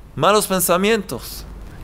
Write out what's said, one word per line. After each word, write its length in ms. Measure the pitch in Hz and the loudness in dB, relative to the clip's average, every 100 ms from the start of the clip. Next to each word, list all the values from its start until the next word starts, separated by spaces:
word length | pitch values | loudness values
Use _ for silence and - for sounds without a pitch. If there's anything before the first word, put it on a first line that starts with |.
| - - | -14 0
malos 300 | 160 208 196 | 4 4 2
pensamientos. 1000 | 190 180 175 202 226 190 117 - - - - - - | 0 2 2 2 0 -2 -10 -10 -12 -14 -14 -14 -14